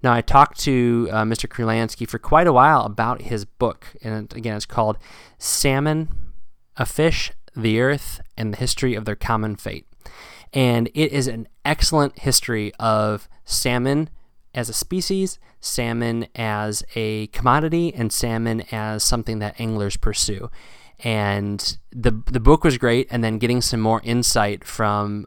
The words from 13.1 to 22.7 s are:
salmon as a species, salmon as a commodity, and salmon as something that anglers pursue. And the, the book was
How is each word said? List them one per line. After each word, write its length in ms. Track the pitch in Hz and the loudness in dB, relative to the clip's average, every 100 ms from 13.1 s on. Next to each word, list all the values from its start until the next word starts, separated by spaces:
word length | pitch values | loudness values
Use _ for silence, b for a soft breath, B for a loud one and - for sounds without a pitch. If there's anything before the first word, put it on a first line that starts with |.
| 104 - b | -2 -8 b
salmon 640 | - - 127 123 127 147 156 - - - - | -6 -2 0 0 2 0 -2 -8 -20 -20 -10
as 160 | 127 120 | -8 -6
a 20 | |
species, 680 | - - 185 170 190 190 - b b | -6 -4 -4 -2 -2 -2 -6 b b
salmon 680 | - - 117 117 117 117 - | -6 -4 -2 -2 -2 -2 -6
as 480 | - 110 104 107 104 - | -6 -4 -2 -4 -4 -6
a 320 | 117 110 107 107 | -4 -4 -4 -4
commodity, 680 | - 123 143 160 170 170 | 0 4 4 2 0 -2
and 180 | 127 110 | -2 -2
salmon 520 | - 120 113 113 113 - | -2 -2 0 0 -2 -4
as 320 | 113 107 107 | -6 -6 -2
something 340 | - 120 113 107 | 0 0 0 -4
that 200 | 104 - | -6 -4
anglers 380 | 113 110 101 - | -4 -2 -2 0
pursue. 520 | 110 104 - 95 - B B B B B | 0 0 -2 -4 -8 B B B B B
And 800 | 117 107 101 101 104 101 - - - | -2 0 0 0 -2 -4 -4 -6 -12
the, 180 | 123 120 110 - | 0 2 2 0
the 140 | 123 | 4
book 240 | 117 156 | 6 6
was 120 | 170 | 4